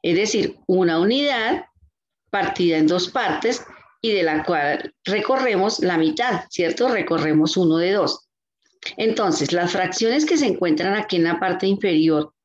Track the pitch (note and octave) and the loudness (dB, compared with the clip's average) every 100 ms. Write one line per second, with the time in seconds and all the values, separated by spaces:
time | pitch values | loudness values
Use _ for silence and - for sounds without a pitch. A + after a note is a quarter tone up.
0 | - E3+ G#3 A3+ - - - F#3 F3 E3 | 0 0 0 0 -2 -6 -2 2 2 2
1 | F#3+ C4 C#4+ B3 A3 D#4 - _ _ _ | 2 2 0 -2 -2 -4 -6 _ _ _
2 | _ _ _ G3+ F#3 - F3 D#3 D#3 F3+ | _ _ _ -4 -4 0 0 2 2 2
3 | F3+ C4+ G#3 D#3 A3 B3+ - - _ _ | -2 -4 -2 -2 -2 -4 -8 -20 _ _
4 | A3+ G3+ D#3+ D#3 D#3 E3 D3 - - _ | -2 0 0 0 -2 -2 0 -4 -8 _
5 | - G#3 - C4 B3+ G3 G3+ G#3+ F3+ E3 | -4 -4 0 0 0 0 0 0 0 2
6 | D#3+ D#3 B3 F#3+ - - E3 E3+ B3 A3+ | 0 0 -2 -2 -6 -4 -2 0 0 0
7 | E3 E3 D#3 D#3 - F#3+ E3+ D#3+ F3 G3+ | -2 -2 2 2 2 2 2 2 2 0
8 | D#3 - _ _ _ _ _ _ - - | 0 -4 _ _ _ _ _ _ -16 -2
9 | A3 A3+ G3+ D3+ C#3+ F3 F3 F#3 F3+ - | -2 0 0 0 0 0 0 -2 -4 0
10 | A3+ C4+ D4+ E4 C4 F3+ F3 D#3 F3 G#3 | 0 2 2 2 2 0 0 0 0 -2
11 | G#3 F3+ E3 E3+ F#3 F3+ F#3+ G3 G3+ D#3 | -2 0 0 0 -2 0 0 0 2 2
12 | D#3+ D#3 D3+ _ | 4 2 -2 _